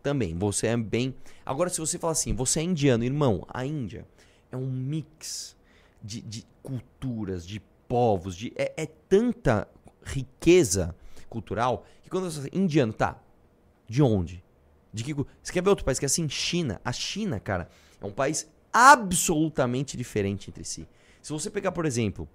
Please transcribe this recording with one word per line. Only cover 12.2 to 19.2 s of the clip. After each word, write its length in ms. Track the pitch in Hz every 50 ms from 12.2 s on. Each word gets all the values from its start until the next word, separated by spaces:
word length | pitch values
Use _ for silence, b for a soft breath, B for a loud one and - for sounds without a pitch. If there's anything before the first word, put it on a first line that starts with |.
| 185
você 140 | 180 156
fala 100 | 151 131 -
assim, 80 | - 180
indiano, 320 | 196 180 143 156 127 110 110
tá, 280 | - 131 87 - - - _ - _ _ _ _ _ _ _ _ _ _ -
de 120 | 110 131 151
onde? 400 | 123 110 95 87 80 90 90 - _ _ _ _ _ _ _ _ _ -
De 100 | 107 113
que 120 | 147 151
cu-, 100 | 143 131 b b b
você 100 | b -
quer 120 | - 175 175
ver 60 | 202
outro 120 | 196 190 -
país 140 | - 131
que 80 | - 143
é 20 |
assim? 220 | 139 - - 165 143
China. 500 | - - - - - 175 170 123 92 - -
A 60 | 120 123
China, 460 | - - - - 196 220 196 127 98
cara, 280 | - - 101 87 90 b b b b b b b
é 60 | -
um 60 | 101
país 360 | 101 - 135 135 156 - - - _ _ _ _
absolutamente 1300 | - 220 240 262 254 247 214 185 180 -